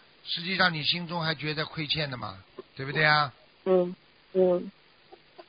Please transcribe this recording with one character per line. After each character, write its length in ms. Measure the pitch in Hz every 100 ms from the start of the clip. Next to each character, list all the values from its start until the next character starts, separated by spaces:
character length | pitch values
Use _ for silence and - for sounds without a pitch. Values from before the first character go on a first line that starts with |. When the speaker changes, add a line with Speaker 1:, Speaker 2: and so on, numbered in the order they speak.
| _ _
Speaker 1:
实 180 | - 165
际 140 | 170 185
上 160 | 185
你 100 | 156
心 240 | 139 175 170
中 140 | 170
还 120 | 160
觉 200 | 151 151
得 100 | 151 151
亏 200 | - 147
欠 240 | 156 147
的 60 | 123
嘛， 220 | 107 95 - - - -
对 100 | 135
不 60 |
对 120 | 151
啊？ 280 | 151 151 143 - _ _
Speaker 2:
嗯， 300 | 196 185 180 185 _ _ _
嗯， 380 | 185 185 180 190 - _ _ _ - _ -